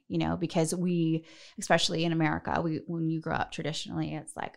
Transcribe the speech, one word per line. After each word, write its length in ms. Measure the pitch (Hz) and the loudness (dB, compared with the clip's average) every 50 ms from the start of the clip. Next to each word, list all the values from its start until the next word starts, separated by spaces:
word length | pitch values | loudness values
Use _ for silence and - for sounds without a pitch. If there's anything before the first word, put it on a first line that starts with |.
| _ - | _ -4
you 100 | - 165 | -2 0
know, 180 | 160 160 170 | 0 0 0
because 380 | 180 175 160 - 170 160 160 180 | 0 -2 0 2 2 2 2 2
we, 500 | 180 175 180 175 170 165 160 160 160 - - - - - - - - | 0 0 2 2 2 2 2 2 0 -2 -6 -18 -20 -20 -18 -14 -4
especially 440 | - - 170 170 - - 175 160 165 | 0 2 4 4 4 2 2 2 0
in 80 | 170 | 2
America, 480 | 160 165 156 151 160 170 - - - 165 | 2 2 2 2 2 0 -2 0 0 0
we, 180 | 170 165 156 - - | 2 0 -2 -2 -4
when 220 | - 170 165 160 160 | -4 -4 -2 0 0
you 120 | 160 160 | 0 -2
grow 140 | - 160 147 | -2 -2 0
up 180 | - - - | 0 -2 -2
traditionally, 640 | - - - 147 160 - - - 175 160 156 156 156 | -4 -6 -4 -4 -4 -6 -6 -6 -4 -4 -4 -4 -4
it's 200 | 151 - - - | -8 -10 -10 -10
like, 200 | - - - - | -10 -10 -10 -10